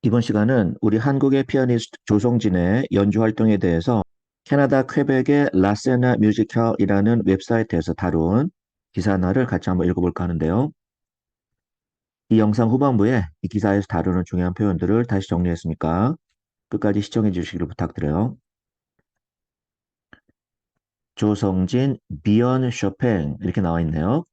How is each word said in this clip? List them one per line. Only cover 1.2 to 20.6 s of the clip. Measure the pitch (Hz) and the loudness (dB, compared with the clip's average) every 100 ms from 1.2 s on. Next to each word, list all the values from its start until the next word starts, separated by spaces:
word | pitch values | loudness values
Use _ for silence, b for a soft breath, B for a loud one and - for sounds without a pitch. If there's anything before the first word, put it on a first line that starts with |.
| 139 135 | 2 0
피아니스트 | 135 139 127 117 - - | 0 -2 0 -2 -4 -18
조성진의 | - 104 120 120 107 90 87 113 139 | 0 0 2 0 0 0 2 0 0
연주 | 101 101 107 | 0 2 2
활동에 | 110 107 110 | 0 2 2
대해서 | 101 90 82 85 113 - _ _ _ | 2 2 0 0 -2 -2 _ _ _
캐나다 | - 143 139 135 | -2 0 2 2
퀘벡의 | 131 - 135 131 131 143 143 | 0 -2 0 0 2 2 2
라세나 | 95 95 104 131 127 127 120 | 2 2 0 0 2 2 4
뮤지컬이라는 | 107 104 107 113 117 - 98 101 104 117 | 2 2 0 0 0 0 0 2 2 2
웹사이트에서 | 98 95 - 117 110 85 82 | 0 -2 0 -2 0 -2 -4
다룬 | 80 90 80 82 110 170 _ _ _ _ | -4 -2 0 2 0 0 _ _ _ _
기사 | - 98 | -4 -2
하나를 | 98 90 117 | 0 0 0
같이 | 123 87 92 | 0 -2 -2
한번 | 90 87 | -2 0
읽어볼까 | 85 87 - | 0 -2 -2
하는데요. | 87 82 78 101 151 - _ _ _ _ _ _ _ _ _ _ _ _ _ _ _ | -6 -2 0 0 -2 -8 _ _ _ _ _ _ _ _ _ _ _ _ _ _ _
이 | 110 | 2
영상 | 107 107 113 | 4 2 2
후반부에 | 127 139 120 104 127 82 _ | 2 2 2 2 0 -2 _
이 | 90 | -6
기사에서 | 104 101 98 98 | -2 0 0 0
다루는 | 90 85 92 | -4 0 -2
중요한 | 87 90 90 | -2 -2 -4
표현들을 | 90 104 82 90 110 | 0 -2 0 0 0
다시 | 120 98 - | 0 -4 -2
정리했으니까 | 87 90 82 82 78 80 85 120 165 _ _ _ _ _ | -2 -2 -4 -6 -4 -2 0 0 -2 _ _ _ _ _
끝까지 | 104 110 101 | -4 -2 -2
시청해 | 101 117 107 | -2 -2 -2
주시기를 | 90 82 87 87 | -2 -6 -6 -8
부탁드려요. | - 87 - 73 80 120 - _ _ _ _ _ _ _ _ _ _ _ _ _ _ _ _ _ - _ _ _ _ | -6 -8 -4 -4 -2 -2 -6 _ _ _ _ _ _ _ _ _ _ _ _ _ _ _ _ _ -20 _ _ _ _